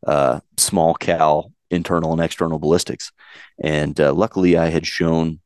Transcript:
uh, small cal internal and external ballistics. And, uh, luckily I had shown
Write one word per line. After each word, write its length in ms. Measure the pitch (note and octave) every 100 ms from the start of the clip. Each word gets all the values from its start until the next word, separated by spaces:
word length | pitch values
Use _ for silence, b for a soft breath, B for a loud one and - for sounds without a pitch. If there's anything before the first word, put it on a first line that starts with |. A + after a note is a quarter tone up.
| -
uh, 340 | D2 C2+ C2 _ -
small 360 | - G2 E2
cal 580 | E2 - E2 D#2 D2+ - _ _
internal 440 | F2 E2+ F2 D#2+
and 80 | E2
external 380 | E2 - E2 D#2
ballistics. 520 | E2+ E2+ - - - _ B B B B
And, 380 | D2 D2+ D2 D2
uh, 140 | D2
luckily 440 | D2 A2 - F2+ E2+
I 120 | E2
had 180 | D#2+ D#2+
shown 540 | - E2 E2 E2 D#2+